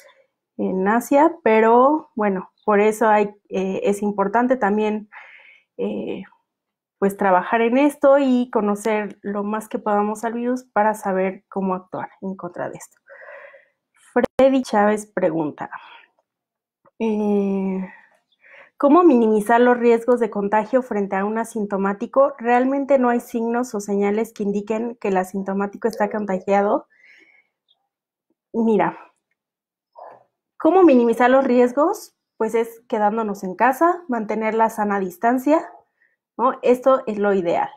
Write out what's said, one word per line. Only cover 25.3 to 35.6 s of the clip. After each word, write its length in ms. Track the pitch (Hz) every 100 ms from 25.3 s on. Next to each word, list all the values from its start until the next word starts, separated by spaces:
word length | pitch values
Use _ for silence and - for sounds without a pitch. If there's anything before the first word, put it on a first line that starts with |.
| 196 190 196 202 - 233
está 240 | - 208
contagiado? 760 | 214 202 185 - 196 202 277 - _ _ _ _ _ _ _ _ _ _ _ _ _ _ _ _
Mira, 460 | 226 226 208 165 - - _ _ _ _ _ _ _ _ - - - _ _ _ -
¿cómo 260 | 320 370
minimizar 460 | 339 254 233 226 247
los 160 | 262 262
riesgos? 720 | 247 247 247 320 427 - _ _ -
Pues 180 | 220
es 280 | 226 226 - -
quedándonos 560 | 220 208 226 220 196 185
en 100 | 180
casa, 480 | 240 262 339 349 -
mantener 460 | 240 214 220 220 220
la 140 | 226
sana 300 | 226 208 202
distancia, 720 | 190 - 233 254 262 320